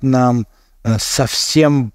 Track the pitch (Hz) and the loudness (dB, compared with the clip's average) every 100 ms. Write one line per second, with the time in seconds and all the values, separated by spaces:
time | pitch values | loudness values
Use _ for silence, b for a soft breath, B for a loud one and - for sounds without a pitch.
0 | 131 131 123 120 107 _ _ _ 110 113 | 0 2 2 0 -4 _ _ _ -4 -2
1 | - - 120 - - 156 151 143 113 | -2 -4 -2 -4 -2 2 2 2 -2